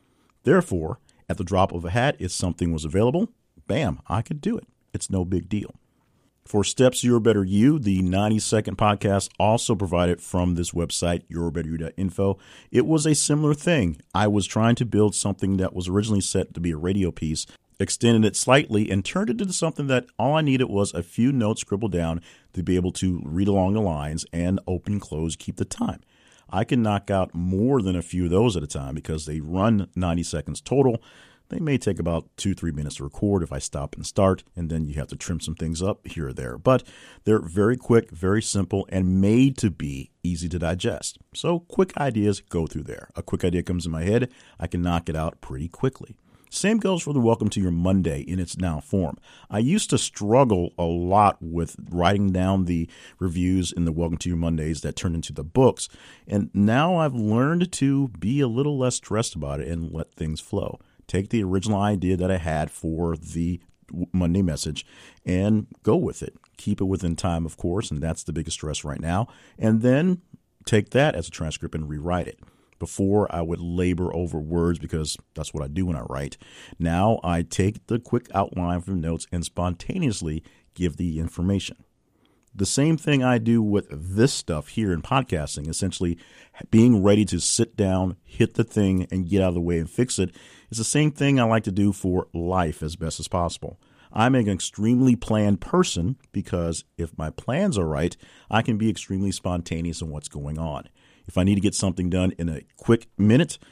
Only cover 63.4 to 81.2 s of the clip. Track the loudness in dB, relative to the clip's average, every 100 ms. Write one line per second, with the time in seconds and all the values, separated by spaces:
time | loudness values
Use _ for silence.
63.4 | -4 -4 -8 _ -14 -8 -4 0 2 2
64.4 | 0 -2 -6 -8 -12 -18 -20 _ -4 0
65.4 | 2 0 -2 -4 0 2 0 -6 -12 -14
66.4 | _ -10 -6 -2 0 0 -2 -2 -2 -2
67.4 | -4 -4 -4 -4 -4 -4 -4 -4 -6 -6
68.4 | -6 -8 -8 -8 -8 -6 -4 -2 -4 -8
69.4 | -20 -2 2 4 4 4 4 0 -4 -20
70.4 | _ _ 0 2 4 2 2 0 -6 -6
71.4 | -8 -6 -8 -6 -6 -6 -2 -2 -4 -10
72.4 | -20 _ _ -12 -8 0 2 4 2 -2
73.4 | -4 -4 -4 0 0 0 -2 -2 -4 -4
74.4 | -2 0 2 0 -2 -4 -4 -8 _ -12
75.4 | -10 -8 -6 -4 -2 -4 -6 -8 -8 -10
76.4 | -20 -20 -18 -4 0 2 2 2 0 -2
77.4 | -2 0 0 -2 -4 -6 -2 -4 -2 -4
78.4 | -2 -2 -2 -2 -2 -4 -2 -4 -6 -6
79.4 | -6 -4 -4 -4 -6 -4 -2 -2 -4 -6
80.4 | -8 _ _ -4 -4 -2 -4 -2